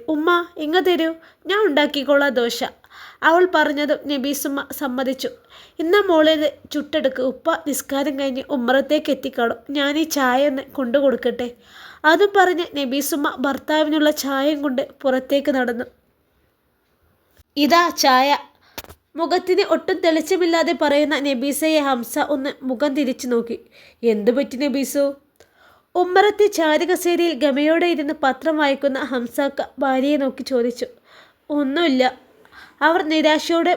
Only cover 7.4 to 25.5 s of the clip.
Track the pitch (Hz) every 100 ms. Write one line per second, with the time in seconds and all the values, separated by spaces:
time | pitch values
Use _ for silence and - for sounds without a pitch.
7.4 | 330 330 294 262 - 277 294 269 277 254
8.4 | - 294 240 269 269 302 302 269 269 262
9.4 | 233 233 - 285 277 294 311 294 254 254
10.4 | 294 269 269 - 247 269 277 233 240 240
11.4 | 240 - _ - - - 302 339 403 403
12.4 | 370 330 339 285 269 277 277 320 294 254
13.4 | 277 269 - 311 311 311 302 302 269 269
14.4 | 285 294 285 254 294 - 269 254 262 277
15.4 | 277 269 240 233 - _ _ _ _ _
16.4 | _ _ _ _ _ _ _ _ _ _
17.4 | _ - 285 339 339 - 285 254 277 294
18.4 | - _ _ - - - _ 294 320 359
19.4 | 370 370 392 320 311 349 339 320 311 370
20.4 | 349 330 311 339 302 285 294 285 277 254
21.4 | 277 262 311 311 277 254 226 302 - 285
22.4 | 269 - 262 233 294 277 254 247 247 233
23.4 | 233 - - - - _ 233 214 208 247
24.4 | 277 247 285 269 262 285 277 277 _ _
25.4 | _